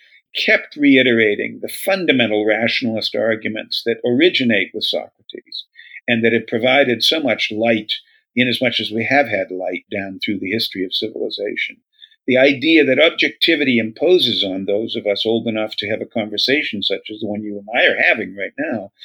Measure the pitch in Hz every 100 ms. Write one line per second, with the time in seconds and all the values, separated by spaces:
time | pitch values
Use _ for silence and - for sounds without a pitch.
0 | _ _ _ - - 220 - 151 143 135
1 | 127 113 107 104 113 113 113 - - 190
2 | 160 131 110 107 107 107 117 - 120 110
3 | - 113 113 110 107 107 113 - 117 113
4 | 123 123 175 - 120 101 90 - - 76
5 | - _ _ - - - - - - -
6 | - 117 113 113 - 117 127 139 131 113
7 | - 160 131 107 - 107 117 107 - -
8 | _ _ _ 120 127 113 123 117 104 110
9 | 107 139 113 98 92 92 90 90 - 101
10 | 98 95 - 98 95 110 - 98 92 -
11 | 110 - 107 101 101 - - - _ _
12 | - _ - 127 143 131 156 160 131 131
13 | 165 - 147 - 165 151 139 117 110 -
14 | 156 180 113 95 98 92 98 101 117 113
15 | 101 98 110 113 113 107 107 - 104 107
16 | 107 117 104 104 - 147 147 101 - 95
17 | - 107 104 104 107 101 101 123 170 98
18 | 170 131 95 98 95 - 156 113 95 _